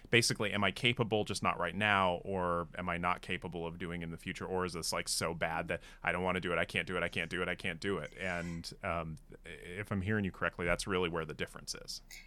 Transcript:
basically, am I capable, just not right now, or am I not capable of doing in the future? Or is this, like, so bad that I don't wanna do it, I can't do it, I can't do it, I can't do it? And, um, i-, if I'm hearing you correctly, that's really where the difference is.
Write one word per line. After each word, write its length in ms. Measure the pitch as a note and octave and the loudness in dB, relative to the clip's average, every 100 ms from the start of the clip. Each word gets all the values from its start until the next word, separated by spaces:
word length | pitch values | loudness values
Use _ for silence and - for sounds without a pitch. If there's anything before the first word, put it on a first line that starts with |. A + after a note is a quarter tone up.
| - | 4
basically, 440 | A#2+ - A#2+ G#2 | 6 6 2 2
am 100 | G2+ | 4
I 80 | G2 | 2
capable, 520 | - A#2+ A#2+ A2 G#2+ | 4 2 2 2 2
just 200 | G2+ G2 | 2 2
not 160 | F#2+ E2+ | 2 2
right 160 | F2 F2 | 0 2
now, 460 | G#2+ G2 F#2+ F2 | 4 6 6 2
or 440 | F#2+ F#2+ F2+ E2+ E2 - | 0 0 2 2 -2 -4
am 100 | F2+ | -2
I 100 | E2+ | 0
not 240 | F2+ F2+ | 2 0
capable 460 | - F2 F2+ E2 E2 | -2 -4 -4 -4 -6
of 100 | F2 | -4
doing 240 | F2 F2 | -6 -4
in 80 | E2+ | -6
the 60 | D#2+ | -6
future? 280 | F#2+ F2+ F2 | -6 -6 -2
Or 200 | F#2 F2+ | 0 0
is 80 | |
this, 200 | D#2+ D#2+ | -2 -2
like, 160 | F2 F2 | -2 0
so 240 | - F2 | 0 0
bad 340 | E2+ E2 E2 E2+ | 0 0 0 -2
that 140 | E2+ - - | -4 -6 -4
I 80 | F2+ | 0
don't 120 | F2 | 2
wanna 160 | F#2 F2+ | 2 0
do 120 | F2 | 2
it, 40 | E2+ | 0
I 80 | F2+ | 2
can't 220 | F#2+ E2+ | 0 0
do 80 | F2+ | 0
it, 80 | |
I 60 | E2+ | 0
can't 200 | G2+ E2 | -2 -2
do 120 | F2+ | -2
it, 80 | F2+ | -2
I 60 | F2+ | -2
can't 240 | F#2+ E2 | -4 -4
do 180 | G2 F#2 | -2 -2
it? 160 | D2 - | -4 -6
And, 500 | F#2 F2 F2 E2+ E2 - | -4 -2 -4 -6 -8 -6
um, 340 | G2 E2+ D#2+ D#2 - - - | -4 -2 -4 -8 -14 -18 -14
i-, 340 | D#2+ D#2+ F2+ | -14 -10 -10
if 120 | G#2 | -2
I'm 100 | G2+ | -2
hearing 220 | F#2 G#2+ | 2 2
you 80 | F#2+ | 0
correctly, 340 | - E2+ - F2 | 2 0 2 2
that's 220 | F2 - | 2 2
really 220 | F#2 F2+ | 2 4
where 160 | E2+ D#2 | 2 -2
the 80 | |
difference 420 | D2+ F2 - C#2+ - | -4 -6 -6 -10 -10
is. 260 | - - - - | -10 -12 -12 -18